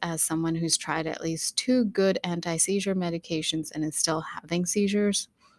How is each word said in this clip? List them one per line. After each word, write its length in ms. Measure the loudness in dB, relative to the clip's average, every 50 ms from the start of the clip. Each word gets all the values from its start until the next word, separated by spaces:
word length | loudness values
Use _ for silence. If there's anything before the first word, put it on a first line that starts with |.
| -2
as 200 | -2 -2 0 0
someone 320 | 0 2 2 2 2 2
who's 220 | 0 0 0 0
tried 300 | 0 0 0 -2 -2 -2
at 160 | -2 -4 -4 -4
least 340 | -4 -4 -2 -4 -4 -4
two 280 | -2 0 2 4 4 4
good 320 | 2 2 4 4 4 4 2 0
anti-seizure 720 | -2 -2 -2 -2 -2 0 0 2 2 2 0 2 0 0
medications 760 | 0 0 0 -2 -4 -4 -2 -2 -2 0 0 -2 -2 -2 -4 -4
and 120 | -4 -2
is 120 | -2 0
still 240 | 0 0 2 0 0 -2
having 440 | -6 -10 -10 -6 -4 -2 0 0
seizures. 640 | 0 2 2 2 2 2 2 2 2 0 0 -4 -8 _ _ _ _ _